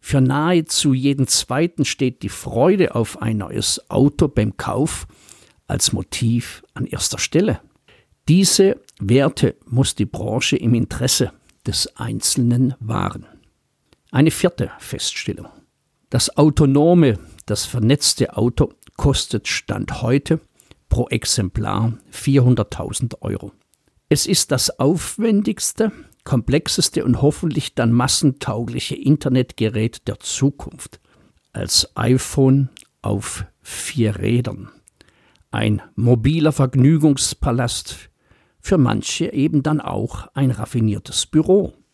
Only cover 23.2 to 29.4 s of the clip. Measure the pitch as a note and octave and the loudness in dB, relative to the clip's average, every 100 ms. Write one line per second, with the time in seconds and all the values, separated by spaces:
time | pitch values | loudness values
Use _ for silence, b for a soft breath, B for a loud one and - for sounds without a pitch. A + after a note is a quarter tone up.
23.2 | - - - _ _ _ _ _ _ D3 | -8 -8 -10 _ _ _ _ _ _ -2
24.2 | - F#3+ - C3 - - C3+ E3+ - - | 2 0 0 -2 -2 0 0 0 -4 -4
25.2 | A3+ G#3 G#3 - - - A3 B B _ | 0 2 0 -4 -6 -2 -2 B B _
26.2 | - A#2+ A2+ C#3 - - E3 - - A#2+ | -2 -2 2 -2 0 -2 0 0 0 2
27.2 | C#3 - E3+ D#3 - - A#2 A#2 B2 - | 2 0 -2 -4 -6 -2 2 2 2 2
28.2 | D3+ B2+ - A2 A#2 B2 - - - D3 | 0 0 -6 -6 -6 -8 -8 -6 0 2
29.2 | - B2+ | 2 0